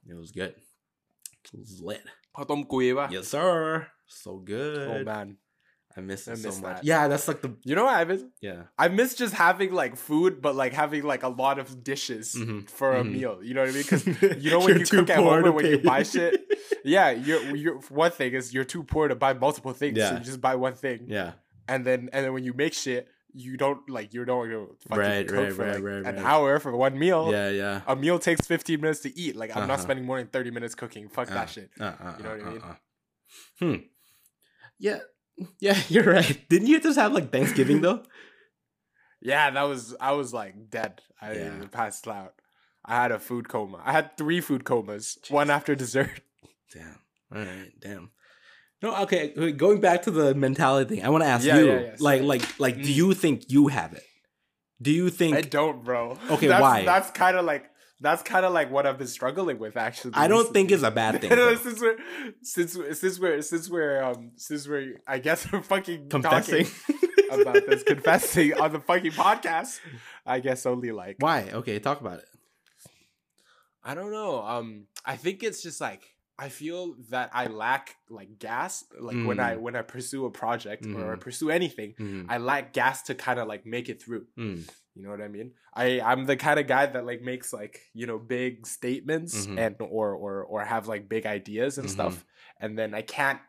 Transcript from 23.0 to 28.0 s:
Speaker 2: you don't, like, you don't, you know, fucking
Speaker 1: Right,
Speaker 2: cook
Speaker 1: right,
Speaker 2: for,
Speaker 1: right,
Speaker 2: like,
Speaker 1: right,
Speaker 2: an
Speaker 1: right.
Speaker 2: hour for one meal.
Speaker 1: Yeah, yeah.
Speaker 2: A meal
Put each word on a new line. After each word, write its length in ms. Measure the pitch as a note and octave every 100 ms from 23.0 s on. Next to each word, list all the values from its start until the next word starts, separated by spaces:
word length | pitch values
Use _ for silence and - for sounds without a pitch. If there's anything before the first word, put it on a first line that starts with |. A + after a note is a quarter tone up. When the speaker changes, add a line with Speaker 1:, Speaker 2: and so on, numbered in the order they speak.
| - _ _
Speaker 2:
you 220 | C3+ B2+ C3
don't, 320 | C#3 C#3 C#3
like, 240 | B2 G#2
you 100 | A#2
don't, 240 | B2 B2 A#2
you 60 |
know, 220 | A2 G2+ - -
fucking 100 | G#2+
Speaker 1:
Right, 280 | G2+ G2+ F#2
Speaker 2:
cook 100 | G2
Speaker 1:
right, 160 | G2+
Speaker 2:
for, 100 | F#2+
Speaker 1:
right, 100 | G2+
Speaker 2:
like, 80 | G2
Speaker 1:
right, 220 | G2+ G2+ G2+
Speaker 2:
an 100 | G2
Speaker 1:
right. 80 |
Speaker 2:
hour 360 | G#2+ D3+ C#3 D3
for 160 | C#3+ A#2+
one 200 | C3 C3+
meal. 320 | E3+ E3+ D#3+
Speaker 1:
Yeah, 180 | G#2 G2+
yeah. 300 | G2+ G2+ G2+ -
Speaker 2:
A 80 |
meal 220 | C3